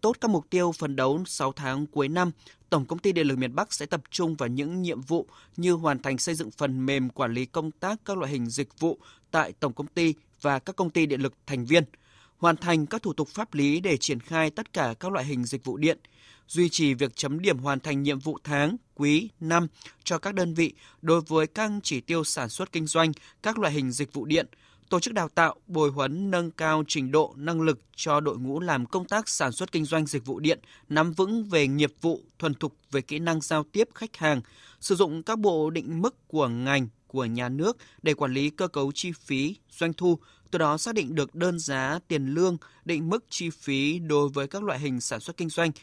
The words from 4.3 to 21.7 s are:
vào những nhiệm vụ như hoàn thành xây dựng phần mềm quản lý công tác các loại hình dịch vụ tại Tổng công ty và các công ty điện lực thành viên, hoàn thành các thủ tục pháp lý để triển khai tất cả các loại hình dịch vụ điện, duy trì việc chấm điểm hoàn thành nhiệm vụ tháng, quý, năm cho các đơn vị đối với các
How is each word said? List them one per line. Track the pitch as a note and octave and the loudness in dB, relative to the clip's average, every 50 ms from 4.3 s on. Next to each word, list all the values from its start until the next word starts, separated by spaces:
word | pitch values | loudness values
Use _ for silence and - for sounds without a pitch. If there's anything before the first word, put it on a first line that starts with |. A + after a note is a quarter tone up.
| D#3+ | -2
vào | D3 C#3 A#2 | -2 -4 -4
những | B2 C3 C#3+ D3+ F3 F#3 | -2 -2 -4 -4 -4 -4
nhiệm | F3+ F3 D3 A2 | -4 -4 -4 -6
vụ | C3 C3+ E3 E3+ - - - - - _ _ - | -4 -2 -2 -2 -2 -4 -10 -20 -20 _ _ -2
như | F3 F3+ F3 | 2 2 2
hoàn | E3 E3 D#3 C#3+ B2 | 2 2 0 0 0
thành | - C3+ C3+ B2 | -2 -4 -2 -2
xây | - - E3 | -2 -4 -4
dựng | D#3 E3 G#2+ | -4 -6 -8
phần | - - D3 C3+ C3 C3 C3 | -6 -4 -2 -2 0 0 0
mềm | C3+ C#3 C#3 B2+ B2+ | 0 0 0 0 -2
quản | - - C3+ A#2 A#2 | -2 -2 -2 -2 -2
lý | B2 C3 | -4 -4
công | A#2 - E3+ D#3 D#3+ | -4 -4 -4 -4 -4
tác | D3+ - - F#3 G#3+ A3 - | -6 -6 -4 -4 -4 -4 -4
các | - G3 F#3 | -6 -4 -4
loại | D#3+ C3+ | -2 -2
hình | C#3+ C3+ A#2+ A#2 | -2 -2 -4 -4
dịch | A2+ C#3 C#3+ - _ - | -2 -4 -6 -6 _ -2
vụ | D#3 E3 - - - - - _ _ _ | -2 -2 -2 -2 -8 -20 -20 _ _ _
tại | - E3 D3+ - - - | 0 0 0 0 -2 -4
Tổng | - C#3 A2+ | -4 -4 -4
công | - D3 D3 | -4 -10 -6
ty | - F3 E3+ E3 D3+ - _ _ _ _ | -2 2 2 2 2 0 _ _ _ _
và | - D3 C#3 C3 | 0 0 0 0
các | - - F#3 | -2 -6 -4
công | - F#3 E3+ | -2 -2 0
ty | - E3+ D#3+ | 2 2 2
điện | D3 C#3+ B2+ | 2 2 0
lực | C3+ C3+ - _ _ - | 0 -2 -4 _ _ -6
thành | C#3+ B2+ A#2+ | -4 -4 0
viên, | A2 D3+ E3+ D3+ - - _ _ _ _ _ _ _ _ _ | 4 4 4 4 4 -6 _ _ _ _ _ _ _ _ _
hoàn | E3+ E3+ E3 D#3 | 2 2 4 4
thành | - F3 E3+ D#3+ D3+ | 2 2 2 2 2
các | D3 - A3+ - | 0 -4 -4 -4
thủ | G3 D3+ | -4 -2
tục | - D3+ - | -2 -4 -4
pháp | - - A3 - - | -4 -6 -6 -4 0
lý | D3 C#3+ C#3+ D3 E3+ | 2 2 2 2 2
để | F3+ G3 D#3 C3 | 2 0 0 0
triển | - - C#3 A#2 | 0 -2 -4 -4
khai | - - E3 D#3+ D#3+ D#3 | -6 -4 0 0 0 0
tất | D3 - A3+ - _ | 0 -4 -10 -6 _
cả | F#3 D3 A#2+ A2+ - | -2 -2 -2 -2 -4
các | - F#3 | -6 -4
loại | G3 E3 B2+ | -4 -4 -2
hình | D3 C#3+ B2 B2 | -2 -2 -2 -2
dịch | A2+ - C3 - | -4 -4 -6 -6
vụ | C3 A#2 - | -6 -4 0
điện, | D3+ D#3+ D#3 - _ - _ _ - - - _ _ _ | 2 2 2 0 _ -18 _ _ -20 -20 -20 _ _ _
duy | - D#3+ F3+ E3+ | 0 2 2 2
trì | - - D#3+ C#3+ C3+ | 2 2 2 2 2
việc | B2 C#3 B2+ - | 2 0 -4 -2
chấm | - - C#3 C#3 D#3+ | -4 -4 -4 -4 0
điểm | F#3 G3 D#3+ B2+ | 0 0 0 0
hoàn | B2+ C#3+ C#3 C3 | -2 -4 -4 -4
thành | - D#3 C#3+ C#3 C#3 | -4 -4 -2 0 0
nhiệm | C#3+ C#3+ C3+ | 0 -2 -2
vụ | C#3 D#3 D3 B2 - | -4 -6 -6 -6 -6
tháng, | D3 D3 C#3+ C#3+ D#3 A3 B3 - _ _ | -2 0 2 2 2 0 -4 -10 _ _
quý, | - C#3+ C#3+ D3 D#3+ A3+ A3 - _ | -2 2 2 4 2 2 -2 -10 _
năm | E3 D#3+ E3 E3+ E3+ D#3 - _ - - - _ _ | -4 0 2 2 2 0 -4 _ -20 -20 -20 _ _
cho | - F3+ D#3 | -4 -4 -2
các | - G3 G3+ | -2 -4 -2
đơn | F#3+ F3+ F3 D#3+ | 0 -2 0 2
vị | E3 E3+ D3 - _ - - - _ | 2 0 0 0 _ -20 -20 -20 _
đối | - D#3+ E3 E3+ | 2 4 4 4
với | D#3+ - D#3+ D#3+ D#3 D#3 | 4 2 2 2 2 2
các | - - A3 G#3+ | -2 -4 -4 -2